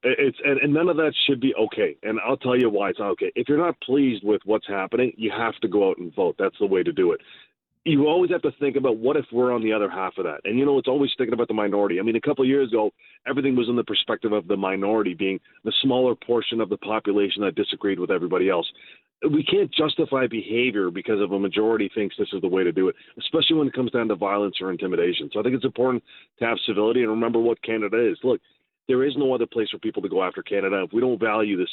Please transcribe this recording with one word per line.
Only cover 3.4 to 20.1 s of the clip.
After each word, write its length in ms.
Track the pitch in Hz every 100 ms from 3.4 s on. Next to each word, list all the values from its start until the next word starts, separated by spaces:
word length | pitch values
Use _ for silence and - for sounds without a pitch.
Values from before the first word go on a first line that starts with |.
| 120
you're 120 | 147
not 200 | 170 -
pleased 420 | - 139 135 107
with 180 | 101 104 95
what's 200 | 107 -
happening, 440 | 98 95 113 127 -
you 140 | 110
have 260 | 104 117 -
to 100 | 107
go 220 | 101 98
out 100 | -
and 160 | 87 78
vote. 220 | 87 -
That's 180 | 98 -
the 60 | 101
way 160 | 95
to 100 | 87
do 200 | 78 90
it. 100 | 80 - - - _ _ _ 160
You 220 | 147 151
always 240 | 170 180
have 100 | 180
to 100 | 147 -
think 160 | 143 131
about 220 | 131 110
what 180 | 117 151
if 100 | -
we're 220 | 117 127
on 100 | 123
the 100 | 110
other 160 | 110 101
half 280 | 87 95 -
of 80 | 90
that. 160 | 73
And, 140 | - 117
you 80 | 143
know, 120 | 139
it's 80 | 127
always 240 | 139 139 -
thinking 160 | 123
about 140 | 117 120
the 60 |
minority. 460 | 107 104 101 101 92
I 40 |
mean, 120 | 107 113
a 60 |
couple 220 | 147 143
of 60 | 131
years 200 | 139 131
ago, 220 | 113 104 - - - 123
everything 280 | 135 135 127
was 140 | 117
in 60 | 120
the 80 |
perspective 500 | 113 104 - 113 113
of 140 | 107 85
the 100 | 98
minority 560 | 95 95 98 110 98
being 260 | 87 95 95 _ _
the 80 | 110 -
smaller 340 | 139 127 127 117
portion 440 | - 120 - 113
of 100 | 101
the 80 | 101
population 640 | 101 110 104 101 101 95
that 120 | 101 85
disagreed 440 | 101 92 101 90
with 120 | 90
everybody 380 | 92 87 90 92
else. 180 | 90 - - - - _ - 156
We 140 | 151
can't 280 | 151 190 190
justify 560 | - 156 - 160